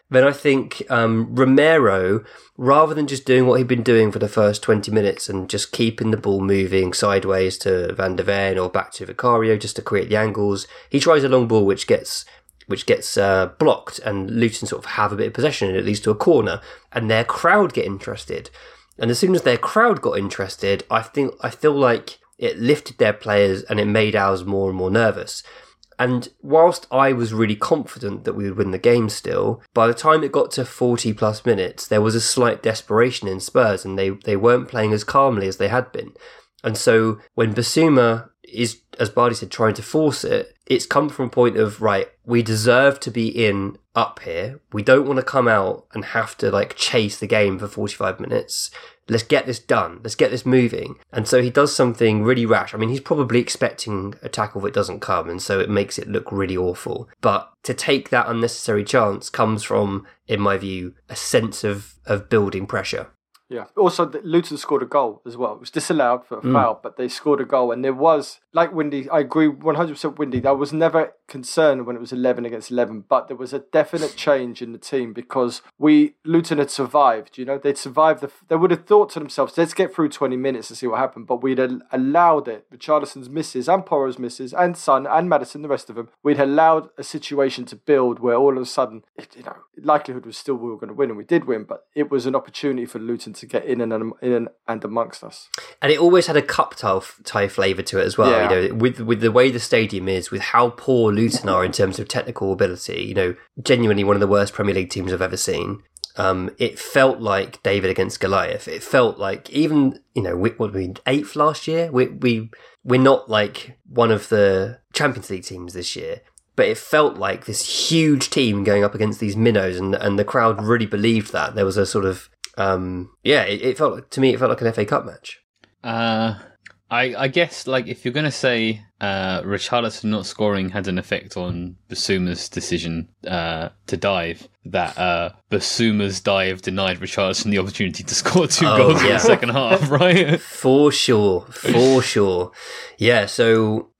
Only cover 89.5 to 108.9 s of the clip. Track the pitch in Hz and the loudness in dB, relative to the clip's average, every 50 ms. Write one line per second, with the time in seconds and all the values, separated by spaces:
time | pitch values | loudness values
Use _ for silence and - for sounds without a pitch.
89.5 | - - _ _ _ - - 147 151 147 147 - 127 127 120 117 107 - - 143 | -18 -20 _ _ _ -8 0 2 2 2 0 -4 -12 -12 -12 -14 -18 -14 -6 -6
90.5 | 135 120 113 120 113 - - 101 107 127 139 123 110 104 98 - 170 170 139 131 | -6 -6 -6 -10 -10 -12 -14 -14 -4 -2 -2 -2 -2 -10 -4 -2 -2 0 0 -2
91.5 | 120 110 104 - 98 - _ _ _ 151 147 143 139 131 117 135 131 135 - - | -4 -4 -4 -10 -12 -14 _ _ _ -4 -4 -2 -2 -2 -2 0 -2 -2 -4 -4
92.5 | - - - 143 135 127 117 120 - 117 110 117 120 117 - 113 101 - - - | -14 -6 -4 -4 -4 -4 -6 -8 -10 -10 -6 -6 -8 -8 -8 -14 -18 -18 -16 -6
93.5 | - 113 - 156 127 120 120 113 113 110 113 113 113 _ - 127 123 120 117 113 | -6 -4 -2 -2 -4 -2 -2 -4 -4 -4 -6 -8 -10 _ -2 -2 0 0 -2 -6
94.5 | - _ _ - 113 113 - 107 107 117 117 - - - - 110 - - - _ | -12 _ _ -10 -8 -8 -8 -6 -4 -4 -6 -6 -8 -18 -20 -20 -20 -20 -16 _
95.5 | - - - - - _ - 143 156 147 165 170 180 180 175 - 156 147 143 - | -16 -16 -16 -20 -10 _ 2 2 4 6 6 6 6 6 4 4 2 2 2 2
96.5 | - - - - - - - 104 95 95 - - - _ - - - 107 101 98 | -2 -2 -2 -2 -4 -6 -2 0 0 0 -2 -6 -20 _ -16 -6 -2 -2 -2 0
97.5 | - - 98 98 95 92 95 - - 95 90 92 - - 110 - 120 113 104 101 | 0 0 0 0 0 -2 -4 -4 -2 0 0 0 2 2 2 4 4 2 2 2
98.5 | 95 92 92 98 - 113 113 127 123 - 113 113 120 101 113 113 107 123 127 135 | 2 2 2 0 0 0 0 0 0 -2 -2 -2 -2 0 2 4 6 6 4 4
99.5 | 120 120 - - - 117 113 107 - 95 90 95 95 92 90 - - 98 - - | 2 -2 -2 0 0 0 0 0 -4 -6 -4 -2 -4 -4 -4 -6 -8 -6 -6 0
100.5 | - 117 123 120 120 - - - 131 120 113 107 104 104 117 113 117 - - 101 | 2 2 2 2 0 -4 -2 2 2 4 4 4 4 2 2 0 0 -2 -2 0
101.5 | 92 92 90 92 - - 101 98 95 - 117 - - 131 - - 117 - 101 98 | 0 0 0 0 0 0 0 0 0 -8 -8 -6 -6 -6 -6 -6 -8 -6 -4 -4
102.5 | 95 85 104 92 90 90 - - - - 95 104 101 98 92 90 90 - - _ | 0 0 0 -2 -2 -8 -10 -10 -8 -8 -8 -4 -2 -2 -2 -2 -4 -6 -16 _
103.5 | _ - 120 - 131 120 120 107 104 101 98 98 101 98 101 95 101 101 101 101 | _ -12 0 0 2 2 4 2 2 2 2 2 2 2 2 2 4 2 2 0
104.5 | - - 107 101 98 95 95 87 - 101 90 92 92 87 92 92 92 90 - - | -2 -4 -2 -2 0 -2 -4 -4 -6 -6 -4 -4 -4 -4 -4 -4 -4 -6 -4 -4
105.5 | 90 76 - 98 104 110 _ _ _ - - - _ - 92 95 92 92 92 95 | -4 -4 -4 -6 -8 -10 _ _ _ -14 -14 -14 _ -2 -2 0 0 -2 -4 -6
106.5 | - _ 123 110 - - - - - 143 135 135 120 113 113 107 98 98 98 98 | -4 _ -4 -4 -4 -8 -14 -2 2 4 4 4 2 0 -4 -2 -2 -2 -4 -6
107.5 | - - _ 110 101 101 92 92 92 - 95 101 - - - 95 98 95 87 85 | -10 -4 _ 0 0 2 0 0 0 0 -2 -4 -4 -4 -2 0 0 0 0 -2
108.5 | - - - 87 82 82 - - | -6 -8 -8 -12 -12 -12 -8 0